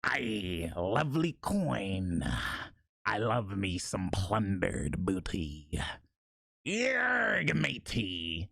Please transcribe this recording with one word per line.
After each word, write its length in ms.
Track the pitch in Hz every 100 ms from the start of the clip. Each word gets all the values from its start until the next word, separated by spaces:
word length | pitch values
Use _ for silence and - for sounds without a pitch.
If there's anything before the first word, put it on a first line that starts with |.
Aye, 680 | - 131 120 107 92 85 82 85
lovely 580 | 90 110 151 143 160 147
coin. 800 | - 202 165 120 98 95 92 85 - - - - - - _ _
I 120 | - 110
love 400 | 113 117 104 98
me 200 | 98 90
some 320 | - 101 92
plundered 920 | 98 95 107 104 95 90 - 71 90
booty. 720 | 90 95 87 98 78 76 73 - - - - _ _ _ _ _
Yerg, 880 | - 202 254 254 247 247 226 202 151
matey. 960 | - 147 135 - - 92 90 82 82 92